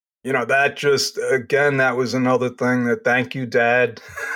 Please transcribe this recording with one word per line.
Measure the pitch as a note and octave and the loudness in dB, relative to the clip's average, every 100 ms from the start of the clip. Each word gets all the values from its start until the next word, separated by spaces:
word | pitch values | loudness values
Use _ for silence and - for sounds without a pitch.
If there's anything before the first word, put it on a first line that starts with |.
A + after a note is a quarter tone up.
| _ _ | _ _
you | B2 | -4
know, | C3+ A#2+ | -2 0
that | C3+ C#3+ - | 2 2 0
just, | D3 C3+ - - | 0 2 0 -4
again, | B2 C3 A#2 C#3 D3 C3+ | -2 -2 0 0 2 2
that | C3 B2 | 0 0
was | B2 | -2
another | B2+ B2+ B2 B2 | 0 2 0 0
thing | - B2 B2 | -2 0 0
that, | A#2+ A2+ | 0 0
"Thank | B2+ B2 B2 | 0 0 -2
you, | C3+ | -6
Dad, | A#2+ A#2+ A#2 B2 A#2+ G#2+ - - - | -2 2 4 4 2 -2 -16 -12 -10